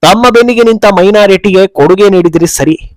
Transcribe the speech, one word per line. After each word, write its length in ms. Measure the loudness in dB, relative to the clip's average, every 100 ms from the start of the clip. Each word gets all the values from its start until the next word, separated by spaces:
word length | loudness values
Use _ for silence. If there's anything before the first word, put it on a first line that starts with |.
ತಮ್ಮ 280 | 0 0 0
ಬೆನ್ನಿಗೆ 340 | 0 0 0
ನಿಂತ 220 | 0 0 0
ಮೈನಾರಿಟಿಗೆ 800 | 0 0 2 2 0 0 0 -2
ಕೊಡುಗೆ 420 | 0 0 2 2
ನೀಡಿದಿರಿ 380 | 2 0 -2 -4
ಸರಿ 320 | -4 -4 -4 -8